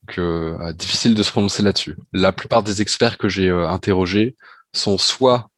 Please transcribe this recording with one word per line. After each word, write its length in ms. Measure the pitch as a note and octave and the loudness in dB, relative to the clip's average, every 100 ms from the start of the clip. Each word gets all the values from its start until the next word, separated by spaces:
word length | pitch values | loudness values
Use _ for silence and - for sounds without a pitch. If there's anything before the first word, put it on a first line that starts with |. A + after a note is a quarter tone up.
Donc, 160 | - - | -10 -4
euh, 380 | F2 E2 D#2+ E2 | -2 -2 -4 -6
euh, 140 | E2+ | -8
difficile 420 | E2 - - A#2+ A2 | -8 -6 0 2 2
de 80 | |
se 80 | G#2 | 2
prononcer 320 | - G2+ - | 0 0 2
là-dessus. 340 | G#2 - - - - | 0 0 -4 -10 -6
La 180 | G2 F#2 | 0 2
plupart 300 | - - A#2 | 0 0 0
des 200 | G#2 G2+ | 0 -2
experts 360 | G#2 - A#2 - | -2 0 0 0
que 120 | G#2+ | -4
j'ai, 200 | F#2+ F#2 | 0 2
euh, 180 | F2+ E2 | 2 0
interrogés 680 | F2 - F#2 F2+ G2 A2+ - - - _ | -2 0 0 2 2 0 -2 -20 -20 _
sont 260 | - - G2 | -6 -2 0
soit 480 | - - C3 B2 A2 | 0 2 4 4 -2